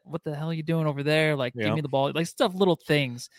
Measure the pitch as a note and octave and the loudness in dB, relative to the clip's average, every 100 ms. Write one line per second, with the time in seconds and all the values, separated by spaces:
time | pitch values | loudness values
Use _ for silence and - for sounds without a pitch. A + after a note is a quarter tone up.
0 | - E3 D#3+ D3 D#3+ E3 D#3 E3 D#3 C#3+ | -6 -10 -8 -6 -4 -4 -2 0 0 0
1 | C#3+ D#3 D#3 D3 B2 A#2+ G#2+ A#2 C#3+ C3+ | 0 2 2 0 -2 -2 0 0 0 0
2 | C#3 D3+ E3+ - A#3 F#3 F#3+ E3 - D3 | 0 -2 -4 0 0 2 2 2 2 0
3 | C3+ A#2+ - | 0 -6 -14